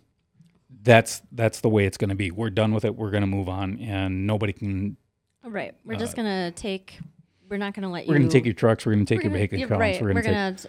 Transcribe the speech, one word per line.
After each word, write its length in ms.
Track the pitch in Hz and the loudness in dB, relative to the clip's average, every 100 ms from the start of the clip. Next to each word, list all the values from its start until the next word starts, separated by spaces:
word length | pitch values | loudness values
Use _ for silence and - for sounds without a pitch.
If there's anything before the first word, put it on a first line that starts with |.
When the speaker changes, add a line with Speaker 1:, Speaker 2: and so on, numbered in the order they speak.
| _ _ _ _ _ _ _ 107 | _ _ _ _ _ _ _ -2
Speaker 1:
That's, 400 | 107 117 113 - - | 6 8 6 -4 -12
that's 300 | 123 113 - | -2 0 0
the 80 | 120 | 2
way 160 | 107 98 | 4 2
it's 120 | - | 0
gonna 180 | 104 98 | -4 -2
be. 160 | 98 | -4
We're 180 | 92 113 | -4 -4
done 240 | 98 107 | 0 2
with 100 | 107 | 2
it. 120 | 110 113 | -2 -4
We're 160 | 107 | -4
gonna 160 | 104 101 | 0 0
move 200 | 98 95 | 0 -2
on, 300 | 92 95 104 | -4 -4 -6
and 460 | 110 98 95 92 101 | -6 -4 -2 -2 -2
nobody 280 | 107 104 | -2 -2
can 440 | 92 101 95 101 - _ _ _ _ | -4 -6 -4 -4 -8 _ _ _ _
Speaker 2:
Right. 320 | 247 202 143 - - | -12 -10 -10 -14 -10
We're 100 | 220 | -8
just 160 | 233 | -6
Speaker 1:
uh, 100 | - | -4
Speaker 2:
gonna 280 | 214 190 175 | -4 -4 -6
take, 480 | 170 214 190 - - - _ _ _ 190 | -8 -8 -8 -10 -18 -18 _ _ _ -10
we're 80 | 202 | -8
not 160 | 202 | -8
gonna 180 | 202 190 | -6 -6
let 140 | 175 - | -6 2
Speaker 1:
We're 80 | 147 | 4
gonna 100 | 131 | 6
Speaker 2:
you 60 | |
Speaker 1:
take 140 | 139 117 | 4 2
your 80 | |
trucks. 320 | 101 117 110 - | 2 2 2 2
We're 80 | |
gonna 120 | 107 101 | 2 2
take 140 | 110 | 0
Speaker 2:
we're 40 | |
Speaker 1:
your 80 | 107 | 0
Speaker 2:
gonna, 80 | 95 | 0
Speaker 1:
bank 100 | 101 | -2
Speaker 2:
yeah, 120 | 95 - | -2 -2
Speaker 1:
accounts. 140 | 104 | 0
Speaker 2:
right. 220 | - 185 | 0 0
Speaker 1:
We're 60 | 208 | 0
gonna 40 | 98 | 0
Speaker 2:
We're 60 | |
Speaker 1:
take 100 | 214 | 2
Speaker 2:
gonna 220 | 202 190 190 | 0 0 -4